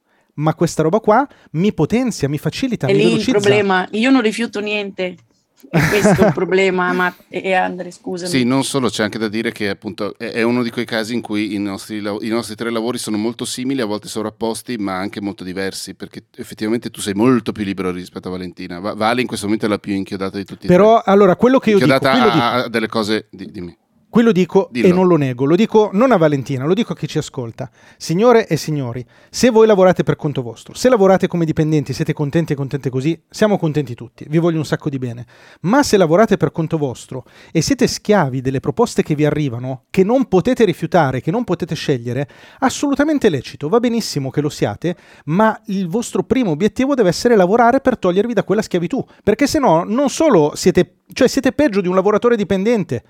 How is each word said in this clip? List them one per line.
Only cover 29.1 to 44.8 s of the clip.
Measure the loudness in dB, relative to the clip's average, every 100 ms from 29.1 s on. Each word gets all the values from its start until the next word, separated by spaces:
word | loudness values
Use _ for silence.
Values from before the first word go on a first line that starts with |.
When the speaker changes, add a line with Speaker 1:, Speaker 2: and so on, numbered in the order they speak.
| _ _
Speaker 1:
se | 0 2
voi | 6 6
lavorate | 6 4 4
per | 0 -2
conto | -4 -6
vostro, | -8 -12 -18
se | -2 2
lavorate | 4 4 4 2
come | -2 -2
dipendenti, | 0 0 0 -2
siete | -4 -4
contenti | -4 -2 -2 -2
e | -4
contente | -6 -6 -4
così, | -2 -2 -4 _
siamo | -2 0 2
contenti | 0 -2 -4
tutti, | -8 -16 -18 -2
vi | 0
voglio | 2 0
un | -2
sacco | -4 -4
di | -6
bene. | -8 -10 -16 _ -20 _
Ma | 0 2
se | 4 2
lavorate | 4 4 4 2
per | 0
conto | -2 -4 -2
vostro | -4 -6 -14 -16 -16 -20 -6
e | -4
siete | -2 0 0
schiavi | 0 0 2 2 -2
delle | -4 -2
proposte | -4 0 0 0
che | -2
vi | 0 0
arrivano, | 0 -4 -4 -8 -10 _
che | 2
non | 2 2 2
potete | 2 2 2 0
rifiutare, | 0 0 2 2 0
che | -4
non | -4
potete | -2 -4 -4 -6
scegliere, | -2 -2 -2 -6 -6 -10 -20 -4
assolutamente | -4 -2 -2 0 0 2 2
lecito, | 0 -6 -10 -2
va | 0
benissimo | 2 0 -4 -6 -4
che | -2
lo | -4
siate, | -2 -4 -2